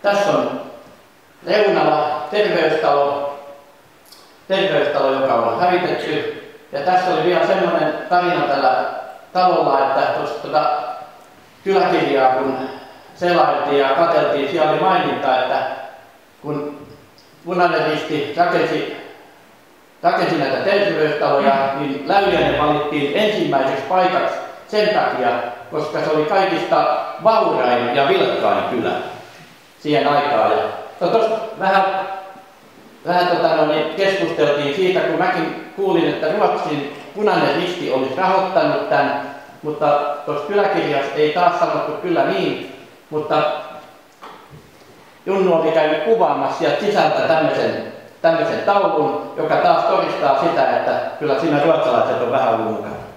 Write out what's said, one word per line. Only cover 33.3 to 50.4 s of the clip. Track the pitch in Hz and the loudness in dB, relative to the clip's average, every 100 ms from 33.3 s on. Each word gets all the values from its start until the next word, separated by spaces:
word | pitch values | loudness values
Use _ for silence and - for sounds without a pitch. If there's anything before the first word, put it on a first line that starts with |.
| 170 165 160 | 2 2 2
no, | 151 | 2
niin | 151 151 - | 0 -2 0
keskusteltiin | 196 190 165 151 143 143 143 190 | 0 2 -2 0 0 2 -2 0
siitä, | 180 175 | 2 2
kun | 151 160 | 0 0
mäkin | 180 175 160 - - - | 0 0 -4 -6 -12 -4
kuulin, | 190 170 151 | 0 2 2
että | - 156 196 | 0 -2 2
Ruotsin | 185 - 147 143 139 - - 190 | 2 0 -4 -4 -6 -12 -14 -2
Punainen | 214 170 143 143 | 0 2 0 0
Risti | 175 - 131 | -2 -4 -2
olisi | 131 131 - | -2 -2 -2
rahoittanut | 185 190 - 165 147 139 - | 0 2 2 0 2 0 0
tän, | 147 - - - - - - | 0 0 -2 -8 -14 -18 -10
mutta | 151 151 147 147 147 147 - | -8 -2 0 2 0 -6 -6
tuossa | 147 214 | -6 -2
kyläkirjassa | 202 196 170 151 139 143 151 | 0 2 0 -2 -2 -2 0
ei | 151 | 0
taas | 175 170 - | 4 2 2
sanottu | - 151 151 | 0 0 -4
kyllä | 151 175 156 135 | -6 -2 0 0
niin, | 190 156 - - - - - - | 0 -2 -4 -10 -16 -20 -20 -8
mutta | 151 151 151 151 - - - - - - - - - - - - - - - - - 180 | -8 -2 0 0 -4 -10 -16 -20 -20 -20 -20 -20 -20 -20 -20 -20 -20 -20 -20 -20 -14 -4
Junnu | 196 185 | 2 4
oli | 160 160 | 4 4
käynyt | 160 156 151 | 2 2 0
kuvaamassa | 226 226 165 139 135 - | 2 2 2 2 -2 0
sieltä | 156 - 208 | 0 0 0
sisältä | 202 156 - | 2 2 2
tämmöisen, | - 160 156 - 107 - - - - - | 2 2 2 0 -2 -4 -8 -14 -20 -2
tämmöisen | 165 165 160 147 | 0 2 0 -2
taulun, | 196 202 185 156 151 151 - - | 0 2 2 0 0 -2 -6 -6
joka | 156 143 | -2 2
taas | 175 160 | 4 2
todistaa | 139 143 - - - - | 2 0 0 0 0 2